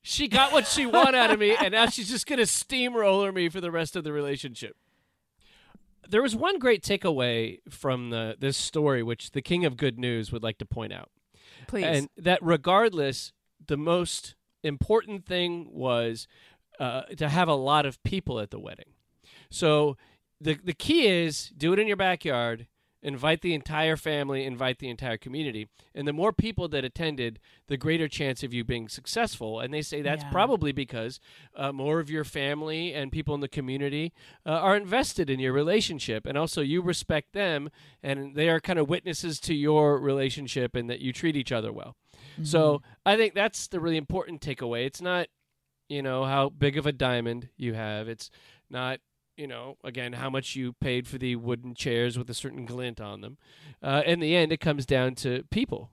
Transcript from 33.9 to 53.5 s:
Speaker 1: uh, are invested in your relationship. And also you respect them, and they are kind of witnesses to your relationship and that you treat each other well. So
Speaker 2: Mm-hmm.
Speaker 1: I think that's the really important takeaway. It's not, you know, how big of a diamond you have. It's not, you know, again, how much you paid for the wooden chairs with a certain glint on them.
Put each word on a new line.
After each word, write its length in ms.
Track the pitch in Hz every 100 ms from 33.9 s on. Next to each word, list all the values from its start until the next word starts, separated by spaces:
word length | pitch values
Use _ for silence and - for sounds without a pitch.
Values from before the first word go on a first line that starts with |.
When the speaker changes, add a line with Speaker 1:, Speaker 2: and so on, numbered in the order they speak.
| 147 165 _ - - 160
Speaker 1:
uh, 60 |
are 240 | 160 190 202
invested 520 | 196 233 - - 147
in 100 | 131
your 120 | 131
relationship. 720 | 135 156 214 196 151 - 110 127
And 120 | 139
also 240 | 160 -
you 200 | 139 170
respect 520 | 175 165 - 156 -
them, 360 | 196 196 147 151 _ - _
and 340 | 139 139 139 143
they 120 | 165
are 120 | 160
kind 180 | - 170
of 80 | 143
witnesses 520 | 175 185 156 175 147
to 120 | -
your 460 | 156 143 151 147 143
relationship 760 | 139 135 135 139 131 139 123
and 160 | 127 117
that 120 | 123
you 100 | 135
treat 240 | 123 165 143
each 160 | 123
other 220 | 120 110
well. 240 | 107 101 - _ - - -
So 360 | 156 160 151 143
Speaker 2:
Mm-hmm. 80 | - - 196
Speaker 1:
I 120 | 214
think 160 | 220
that's 340 | 196 214 - -
the 140 | 180
really 160 | 165 160
important 420 | 143 185 - 160
takeaway. 440 | 147 131 120 117 131
It's 160 | -
not, 260 | 180 180 180 _ _ _ _ _ _
you 120 | 143
know, 220 | 135 127
how 240 | 135 139 139
big 280 | 147 143 143
of 100 | 147
a 60 |
diamond 560 | 131 127 123 117 120 127 -
you 160 | 123
have. 340 | 113 107 107 110
It's 220 | 113 - - _ _ _
not, 320 | 127 127 131 _ _ _ -
you 120 | 143
know, 300 | 120 127 143
again, 300 | 135 123 123
how 160 | 120 131
much 260 | 135 131 135
you 180 | 127
paid 340 | 123 135 123 127
for 100 | 131
the 180 | 127 120
wooden 380 | 117 120 123
chairs 440 | 120 139 117 123 120
with 100 | 120
a 60 | 117
certain 300 | 139 135 117
glint 360 | 123 123 113
on 200 | 104 104
them. 160 | 101 139 _